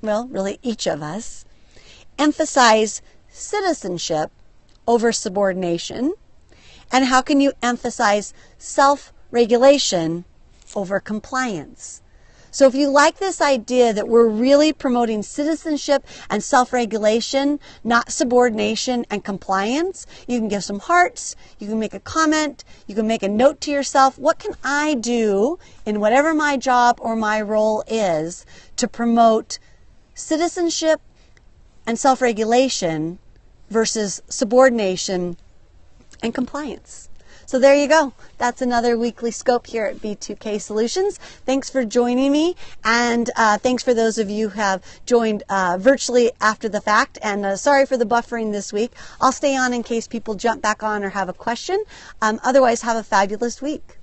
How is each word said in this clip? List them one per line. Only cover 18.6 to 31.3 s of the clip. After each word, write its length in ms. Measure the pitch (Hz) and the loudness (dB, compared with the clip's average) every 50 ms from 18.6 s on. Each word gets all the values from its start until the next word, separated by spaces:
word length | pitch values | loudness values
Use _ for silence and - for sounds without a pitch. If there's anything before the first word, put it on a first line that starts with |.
| 208 214 226 214 - - 247 240 240 _ | -2 -2 -2 -4 -4 -4 -4 -4 -4 _
and 160 | 214 202 - | -8 -8 -6
compliance, 840 | - 202 180 - - 196 190 196 214 247 302 339 381 370 - - - - - - | -8 -10 -8 -4 -4 -2 -2 0 -2 -2 -2 -2 -4 -6 -10 -16 -20 -20 -20 -8
you 140 | - 240 240 | -6 -4 -4
can 80 | 220 214 | -2 -2
give 160 | 202 202 175 | -4 -4 -4
some 160 | - 202 202 | -6 -10 -10
hearts, 560 | - - 339 359 359 - - - - - - - - - - - | -4 0 2 4 4 2 0 -10 -14 -14 -14 -16 -20 -20 -18 -16
you 80 | 208 202 | -10 -6
can 120 | 220 220 | -4 -4
make 140 | 220 208 - | -4 -6 -8
a 60 | - | -12
comment, 640 | _ - - 320 320 311 311 311 302 294 262 - - _ - - _ - | _ -6 -2 0 2 2 2 2 0 -2 -6 -10 -20 _ -20 -20 _ -8
you 80 | 202 | -4
can 120 | 214 220 220 | -4 -2 0
make 160 | 226 220 - | -2 -2 -2
a 40 | 190 | -2
note 320 | 208 214 247 285 311 - | 0 4 4 4 2 2
to 120 | - 302 | -6 -4
yourself, 460 | 294 285 269 - - 277 269 269 254 - | -4 -4 -4 0 2 4 4 4 2 0
"What 220 | 262 302 330 - | -2 -2 -2 -2
can 160 | - 427 - - - | -4 -10 -10 -8 -6
I 300 | 269 277 285 302 311 302 | -4 -2 -2 0 0 -2
do 680 | 240 214 240 240 240 226 214 196 196 208 269 339 - - - - - - | -2 -2 -2 0 0 0 2 2 2 0 0 -2 -6 -12 -20 -20 -12 -8
in 140 | - 214 208 | -6 -4 0
whatever 340 | 208 214 233 262 285 320 320 | 0 2 4 4 2 2 0
my 220 | 302 302 294 285 | 0 0 0 -2
job 420 | 269 - 269 247 247 240 240 240 - | -2 0 0 2 4 4 4 2 0
or 160 | - 233 226 220 | -2 -6 -4 -2
my 240 | 220 214 214 214 | -2 -2 -2 -2
role 420 | 214 202 220 214 214 220 214 214 - - | -2 -2 0 0 2 2 0 -2 -4 -4
is 580 | 220 226 214 185 165 156 156 165 180 - - - - - - - - - | -4 -2 0 0 0 -2 -2 -4 -8 -12 -18 -20 -20 -20 -20 -16 -6 -4
to 100 | - 220 | -4 -4
promote 720 | - - 233 233 233 233 233 226 220 220 - _ - - - - - _ - - - - _ _ _ | -4 -4 -2 0 4 6 6 6 6 2 -2 _ -14 -16 -16 -20 -20 _ -20 -20 -20 -20 _ _ _
citizenship 880 | - - - 320 294 339 339 - 359 349 339 320 - 320 320 311 - - - _ _ - _ | -16 -6 -4 -2 0 0 -2 0 -2 -2 -2 -2 -2 0 0 0 0 -2 -20 _ _ -20 _